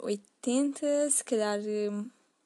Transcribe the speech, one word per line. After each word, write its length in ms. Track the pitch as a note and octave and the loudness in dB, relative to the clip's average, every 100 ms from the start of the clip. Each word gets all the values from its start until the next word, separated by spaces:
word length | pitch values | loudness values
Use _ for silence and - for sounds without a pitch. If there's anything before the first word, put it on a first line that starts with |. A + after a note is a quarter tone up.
oitenta, 1080 | - G#3 - _ - B3 C#4+ C#4 D4 C#4+ D4 | -4 -4 -6 _ 0 2 2 0 0 2 2
se 140 | - | 0
calhar, 380 | - A3 G#3 G#3 | 0 0 2 0
eh, 300 | G#3+ G#3+ G#3 G#3 A#3 - _ _ | -2 -2 -2 -4 -6 -12 _ _